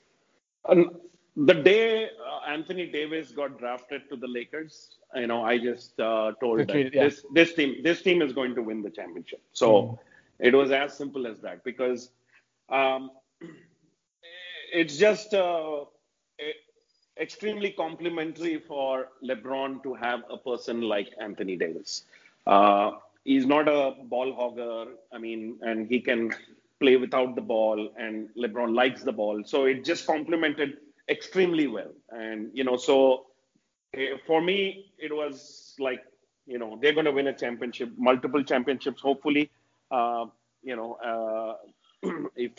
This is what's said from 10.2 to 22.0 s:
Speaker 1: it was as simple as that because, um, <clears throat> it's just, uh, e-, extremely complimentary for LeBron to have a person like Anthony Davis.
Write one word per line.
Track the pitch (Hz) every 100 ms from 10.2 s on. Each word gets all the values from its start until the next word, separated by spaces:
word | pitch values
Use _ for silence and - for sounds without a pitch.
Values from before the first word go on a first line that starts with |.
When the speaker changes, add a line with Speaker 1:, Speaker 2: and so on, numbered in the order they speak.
| _ _ 120
Speaker 1:
it |
was | 135 135
as | 135 143 -
simple | 143 135 120
as | 98
that | 92 90
because, | 127 120 127 120 - _ _ _ _ _ _
um, | 135 135 131 131 - _ _
<clears throat> | 165 156 _ _ _ _ _ _ 170 175 180 170 139
it's | 170 165 143
just, | 208 196 -
uh, | 196 180 170 156 147 143 _ _ _ _ -
e-, | 147 151 _ _ _ _ _ -
extremely | 165 - 214 208 196
complimentary | - 160 165 170 165 160 151 170 156
for | - 143 135 131 127 _
LeBron | 127 127 123 135 135 131
to | 135
have | 120 120 123 120
a | 123
person | 131 117 - 117
like | 113 104 98 -
Anthony | 107 92 95 87
Davis. | 85 82 - -